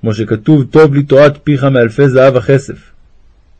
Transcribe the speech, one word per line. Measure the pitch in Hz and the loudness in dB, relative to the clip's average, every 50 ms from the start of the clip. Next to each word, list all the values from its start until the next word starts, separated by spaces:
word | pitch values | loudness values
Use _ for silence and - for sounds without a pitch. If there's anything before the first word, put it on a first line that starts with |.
כמו | - 113 107 | -6 -6 -6
שכתוב, | 107 110 - 117 107 - - 156 147 131 | -6 -6 -6 -6 -6 -2 0 0 0 0
"טוב | 113 - 156 156 151 139 | 0 2 2 2 4 2
לי | 143 143 | -2 -2
תורת | 143 139 131 147 147 143 - _ | 0 2 2 2 2 0 -2 _
פיך | - 147 131 139 | -4 -4 -2 -2
מאלפי | 139 135 127 117 113 110 - 143 143 | -2 0 0 0 -2 0 0 -2 0
זהב | 127 131 131 139 131 | 2 2 2 2 2
וכסף". | 123 110 - 139 135 139 - - - _ _ _ _ _ _ _ _ _ _ _ _ _ _ _ | 0 -2 0 -2 -2 -2 -6 -18 -18 _ _ _ _ _ _ _ _ _ _ _ _ _ _ _